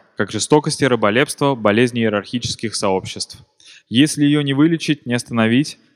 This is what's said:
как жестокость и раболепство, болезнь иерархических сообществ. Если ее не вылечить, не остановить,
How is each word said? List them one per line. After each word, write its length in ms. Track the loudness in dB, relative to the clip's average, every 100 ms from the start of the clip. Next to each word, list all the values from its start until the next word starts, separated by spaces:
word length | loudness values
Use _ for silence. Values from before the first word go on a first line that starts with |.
| _ -6
как 140 | -4
жестокость 540 | -4 2 2 2 0
и 40 | 0
раболепство, 680 | 2 2 2 0 0 -2 0
болезнь 420 | 2 4 2 2
иерархических 760 | 0 0 -4 -6 -6 -6 -8 -4
сообществ. 640 | -2 -2 -4 -10 -12 -14 _ _ -20 -20 -2
Если 340 | 2 2 2
ее 180 | 0 0
не 120 | 0
вылечить, 540 | 0 2 0 -4 -6 -4
не 80 | -6
остановить, 640 | -4 0 2 2 0 -6 _